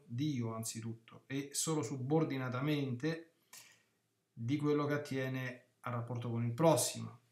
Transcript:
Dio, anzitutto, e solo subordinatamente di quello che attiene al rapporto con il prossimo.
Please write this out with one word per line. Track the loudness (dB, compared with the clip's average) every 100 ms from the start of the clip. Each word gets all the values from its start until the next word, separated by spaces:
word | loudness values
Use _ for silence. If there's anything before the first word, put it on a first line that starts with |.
Dio, | -6 -2 0 0 -2
anzitutto, | -4 -6 -6 -8 -10 -14 -20 -8
e | -6 -4
solo | -4 0 0
subordinatamente | -2 -4 2 2 2 0 -2 -2 0 0 -2 -2 -2 -4 -8 _ _ -20 -20 -20 _ _ _ _ _
di | -6 0 2
quello | 4 4
che | 2
attiene | 0 0 -2 -2 -2 -4 -10 _ _
al | -6
rapporto | -4 -4 -4 -2
con | 0
il | 0
prossimo. | 6 8 8 4 -2 -8 -10 _